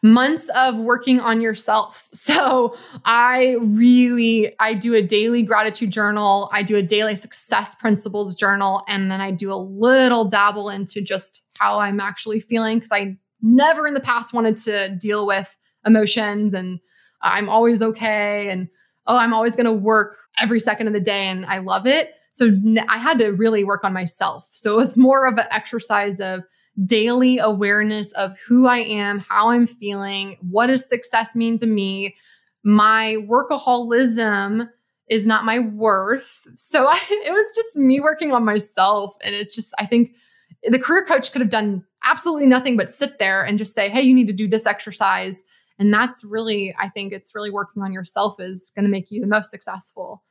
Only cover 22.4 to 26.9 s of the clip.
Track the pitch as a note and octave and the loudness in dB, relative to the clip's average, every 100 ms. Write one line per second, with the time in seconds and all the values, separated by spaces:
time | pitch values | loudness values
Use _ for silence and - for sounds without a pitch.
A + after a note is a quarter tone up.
22.4 | A#3+ F#3+ G#3+ A3 - A3 B3+ C4 G#3+ F#3+ | 2 4 2 0 0 -2 0 2 0 2
23.4 | A3+ G#3+ G3+ G3+ G3+ F#3 E3+ - F3 - | 0 0 0 -2 -2 -4 -6 -4 -4 -6
24.4 | - - G#3 G#3+ A#3 - C4 C4+ C4 A3 | -16 -8 0 2 2 6 6 6 4 0
25.4 | - G#3+ - A#3 - G3+ G3+ F#3+ F#3+ F#3 | -2 -4 -6 -8 -2 -2 -2 -4 -6 -8
26.4 | F#3 _ _ - F#3+ | -10 _ _ -4 0